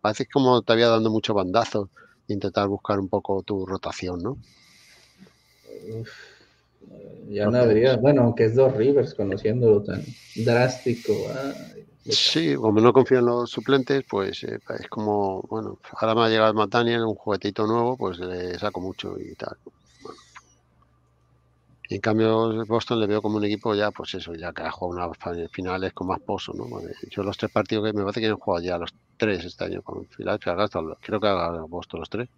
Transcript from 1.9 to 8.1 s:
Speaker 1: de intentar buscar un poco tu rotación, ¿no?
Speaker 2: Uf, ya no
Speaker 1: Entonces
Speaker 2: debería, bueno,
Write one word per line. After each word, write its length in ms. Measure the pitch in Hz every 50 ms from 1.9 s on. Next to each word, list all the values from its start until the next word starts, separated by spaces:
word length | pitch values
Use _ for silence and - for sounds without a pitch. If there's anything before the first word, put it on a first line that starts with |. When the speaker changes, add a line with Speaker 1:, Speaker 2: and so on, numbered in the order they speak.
| _ - - _ _ _ _
Speaker 1:
de 60 | - 107
intentar 340 | 101 95 98 - 104 101
buscar 320 | 98 101 98 _ - 104 98
un 80 | 98
poco 360 | 90 - 101 - - 98 95 92
tu 240 | - 104 98 92
rotación, 520 | 92 95 92 - - - - - 90 90 87 87
¿no? 140 | 113 139 135 - _ _ _ _ _ - _ _ _ - - - _ _ _ 190 - _ _ _ _ _ _ _ - 53 - - 98 110 113
Speaker 2:
Uf, 100 | 110 - - - - - - _ _ _ _ _ _ _ _ _ - - - - - - - - - -
ya 140 | 104 101 104
no 40 | 107
Speaker 1:
Entonces 180 | 117 123 123
Speaker 2:
debería, 280 | 113 104 110 120 135 127
bueno, 260 | 110 120 147